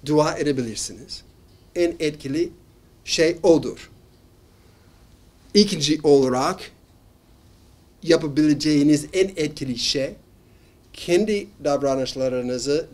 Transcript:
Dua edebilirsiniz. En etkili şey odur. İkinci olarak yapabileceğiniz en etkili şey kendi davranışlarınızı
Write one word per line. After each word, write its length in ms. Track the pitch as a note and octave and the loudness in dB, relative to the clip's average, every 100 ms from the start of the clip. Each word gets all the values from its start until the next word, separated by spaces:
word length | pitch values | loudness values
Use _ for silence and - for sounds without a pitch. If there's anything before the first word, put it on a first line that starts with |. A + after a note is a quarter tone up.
| C3+ | 0
Dua 320 | D3+ D3+ F#3+ | 2 2 0
edebilirsiniz. 840 | D3 C3+ A#2 G#2 - - - - - _ _ _ - | -2 -2 -4 -6 -10 -12 -18 -20 -20 _ _ _ -12
En 220 | - F3 - | -2 -2 0
etkili 500 | D#3 D3+ C3+ C#3+ F3 - _ _ _ _ | -6 -6 -8 -4 -4 -6 _ _ _ _
şey 340 | - - E3 E3+ | -8 0 0 2
odur. 480 | F#3+ D#3+ B2+ - - - _ _ _ _ _ _ _ _ _ _ - - - _ - | 4 4 4 -10 -18 -20 _ _ _ _ _ _ _ _ _ _ -20 -20 -20 _ 0
İkinci 460 | G#3 G#3 E3 C#3+ D3+ | 2 2 0 -2 0
olarak 680 | D3+ C#3+ C3 B2 C#3+ F#3+ - - _ _ _ _ _ _ _ _ _ _ _ _ | 4 4 4 0 -2 -4 -12 -20 _ _ _ _ _ _ _ _ _ _ _ _
yapabileceğiniz 1040 | D#3+ E3 D#3 C#3 D3+ D3 D3+ D3+ C#3+ D3 D3 | 0 2 2 0 2 2 2 2 4 2 0
en 200 | F#3+ F#3+ - | -2 -2 -2
etkili 420 | D3+ - C3+ A#2 | -6 -6 -8 -6
şey 360 | - D3 C#3 G#3+ _ _ _ _ _ _ _ | -4 -4 -6 -10 _ _ _ _ _ _ _
kendi 560 | - - F3 G#3+ G#3 G3 - | -16 -2 0 2 -2 -4 -8
davranışlarınızı 1200 | C#3+ C#3+ C#3 C3+ B2+ C3+ C3 B2+ B2 B2 B2+ D3 E3 | -2 0 0 -2 -4 -4 -4 -2 -4 -6 -2 -2 -4